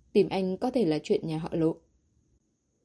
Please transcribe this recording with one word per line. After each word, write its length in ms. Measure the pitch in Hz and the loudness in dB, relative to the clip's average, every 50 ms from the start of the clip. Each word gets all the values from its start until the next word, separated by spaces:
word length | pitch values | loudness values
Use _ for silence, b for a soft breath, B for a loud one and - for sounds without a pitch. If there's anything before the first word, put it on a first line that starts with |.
| _ _ - | _ _ 2
tìm 160 | 208 185 151 | 2 2 4
anh 280 | 156 190 190 185 185 | 2 -2 -2 -2 -4
có 140 | 185 - 254 | -2 -4 -2
thể 140 | 254 262 214 | 0 0 2
là 140 | 160 156 151 - | 2 0 0 0
chuyện 240 | - 208 - - | 0 0 0 0
nhà 120 | 160 156 156 | -2 -4 -4
họ 120 | 165 165 - | -6 -4 -2
Lộ." 240 | 175 160 160 165 - _ _ _ _ _ _ _ _ _ _ _ _ _ _ _ _ _ _ _ _ | 0 0 0 0 -2 _ _ _ _ _ _ _ _ _ _ _ _ _ _ _ _ _ _ _ _